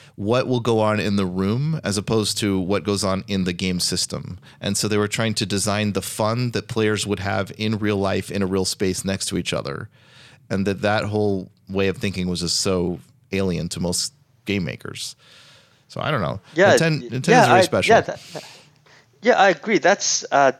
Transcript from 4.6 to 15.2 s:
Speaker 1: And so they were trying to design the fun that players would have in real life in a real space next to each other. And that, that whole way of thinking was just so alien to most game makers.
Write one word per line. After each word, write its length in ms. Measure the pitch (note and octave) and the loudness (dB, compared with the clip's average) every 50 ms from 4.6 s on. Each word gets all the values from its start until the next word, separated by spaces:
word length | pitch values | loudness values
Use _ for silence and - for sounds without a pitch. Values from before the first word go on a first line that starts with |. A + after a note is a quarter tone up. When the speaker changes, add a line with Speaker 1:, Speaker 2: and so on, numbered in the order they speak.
Speaker 1:
And 160 | - G2+ G2+ | -6 -4 -4
so 100 | - - | -2 -2
they 120 | G#2 G#2+ G#2 | 0 0 0
were 100 | G#2 G2+ | 0 0
trying 260 | - - A2+ A2+ G#2 | -2 -2 -2 -2 -2
to 120 | - A2 | -2 -2
design 460 | F2+ G2+ G2 - G#2+ G2 G#2 G#2+ G#2 F#2+ | -2 -2 -2 -2 0 0 0 0 0 -2
the 80 | - | -2
fun 480 | - - - - A2 G#2+ A2+ B2 B2+ A#2+ | -4 -6 -4 -2 0 0 0 -2 -2 -4
that 180 | A2+ - - - | -4 -4 -6 -4
players 380 | - A2+ A2 G#2+ G#2+ F#2+ F#2 | -2 0 0 2 0 0 -2
would 140 | G#2 G2+ F#2+ | -2 -4 -4
have 300 | F#2 G2 G2+ G2+ G2 F#2 - | -2 -2 -2 -2 -4 -4 -6
in 220 | - G#2+ G#2+ A2 G2+ | -6 -4 -2 -2 -2
real 180 | G#2+ G#2 G#2 | 0 0 0
life 340 | G2 G2 G2 G2 G2 - - | 0 0 0 -2 -2 -4 -4
in 120 | D#2+ G2+ | -4 -4
a 40 | G2 | -2
real 180 | F2+ F#2+ F#2+ F#2 | 0 0 0 -2
space 380 | - - - G#2 F#2+ F#2 - - | -2 -2 -2 -2 -2 -2 -2 -4
next 220 | F#2+ F#2+ F#2 - | -4 -4 -4 -4
to 120 | - F#2 F2+ | -4 -4 -4
each 140 | E2+ - | -4 -4
other. 360 | - B1+ - C#2+ C#2 - - - _ _ _ _ - - - - - _ _ - | -4 -6 -6 -6 -8 -10 -12 -14 _ _ _ _ -20 -20 -20 -20 -20 _ _ -6
And 160 | A2+ G2 G2 | -2 -2 0
that, 160 | G2+ G2 F2+ | 0 0 0
that 220 | G2 G2+ G#2 A2 - | 0 0 2 0 0
whole 460 | G#2 G#2 G#2+ G#2 G#2 G2 F#2+ F2+ - _ _ _ - | 0 0 0 0 0 0 -2 -4 -8 _ _ _ -6
way 200 | F#2+ G2 G2 G2 | -2 0 0 0
of 80 | F2+ | 0
thinking 320 | - - G2+ F2+ F#2 F2+ F2+ | 0 -2 -4 -2 -2 -2 -2
was 120 | F2+ E2 | -2 -2
just 200 | F2 E2 - - | -2 -2 -2 -2
so 400 | - G2+ F#2 F2+ F2 F2 F2 E2+ - _ _ _ _ _ | 0 0 0 0 0 -2 -4 -6 -10 _ _ _ _ _
alien 360 | - F#2+ G2 F#2+ F2 D#2+ D#2+ F2 | -4 -2 0 0 -2 -2 -4 -6
to 100 | - - | -6 -4
most 320 | F2+ F2 F2+ - - - - _ _ _ _ _ - | -4 -4 -2 -4 -4 -6 -8 _ _ _ _ _ -6
game 200 | - G2 G2+ F2 | -4 -2 -2 -2
makers. 520 | C#2 - - - - - - - - - _ | -4 -6 -10 -12 -14 -12 -12 -12 -12 -14 _